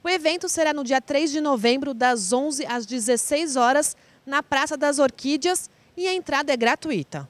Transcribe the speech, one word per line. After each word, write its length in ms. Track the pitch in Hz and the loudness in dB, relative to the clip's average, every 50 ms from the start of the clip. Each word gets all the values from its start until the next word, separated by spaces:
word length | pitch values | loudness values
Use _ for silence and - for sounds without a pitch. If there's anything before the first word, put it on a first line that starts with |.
O 80 | _ 339 | _ 0
evento 400 | 370 370 302 311 330 359 - 359 | -2 2 2 0 0 0 -4 -4
será 240 | - - 320 311 294 | 0 0 2 0 0
no 120 | 294 277 | -2 -2
dia 160 | 233 262 262 | 0 0 0
três 320 | - - 294 277 311 320 277 | 0 0 0 0 0 0 0
de 80 | 311 | 0
novembro, 520 | 302 302 277 240 202 233 247 269 269 285 277 | 0 0 0 2 2 2 2 2 0 -4 -2
das 400 | 226 247 247 254 233 196 180 233 | 0 2 2 2 0 0 0 0
onze 320 | 247 277 302 294 262 294 | 0 0 0 -4 -4 -4
às 220 | - 240 240 233 | -4 -4 -6 -6
dezesseis 720 | 202 247 254 214 220 254 233 - - 294 294 330 320 262 | -4 -4 -4 0 2 0 0 2 0 0 0 0 0 0
horas, 400 | 262 240 240 262 285 311 - - _ _ _ _ _ _ | 2 4 4 4 4 2 0 -4 _ _ _ _ _ _
na 200 | - 277 285 302 | -4 -2 -2 -2
Praça 320 | _ - 277 277 302 311 | _ 0 0 0 0 -2
das 240 | 277 277 294 294 269 | 0 0 0 4 4
Orquídeas, 680 | 285 262 - - - 269 285 311 - 349 370 359 - - _ _ _ _ _ | 2 2 2 -2 -4 -2 -2 0 0 0 0 0 -4 -10 _ _ _ _ _
e 100 | - 359 | -6 -4
a 80 | 381 370 | -2 -2
entrada 380 | 370 330 - 294 269 294 285 277 | -2 -4 -2 -2 -2 0 0 0
é 40 | |
gratuita. 720 | 247 233 226 269 302 - 320 285 190 139 _ - 151 139 135 | 2 2 2 2 0 -2 -4 -4 -4 -4 _ -8 -12 -12 -12